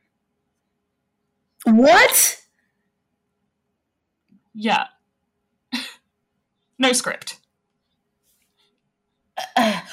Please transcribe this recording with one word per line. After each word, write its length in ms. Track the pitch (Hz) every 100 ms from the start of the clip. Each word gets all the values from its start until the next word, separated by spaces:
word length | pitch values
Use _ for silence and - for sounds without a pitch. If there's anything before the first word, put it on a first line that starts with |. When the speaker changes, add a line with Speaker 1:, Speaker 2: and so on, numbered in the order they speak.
| _ _ _ _ _ _ _ _ _ _ _ _ _ _ _ _ 240
Speaker 1:
What? 760 | 220 277 381 508 - - - _ _ _ _ _ _ _ _ _ _ _ _ _ _ _ _ _ _ _ _ _
Speaker 2:
Yeah. 320 | 220 214 - - _ _ _ _ _ _ _ _
<laughs> 60 | 247 - - _ _ _ _ _ _ _ -
No 120 | 254
script. 480 | 247 - - - - _ _ _ _ _ _ _ _ _ _ _ _ _ _ _ _ _ _ _ - - -
Speaker 1:
Uh, 240 | 220 185 -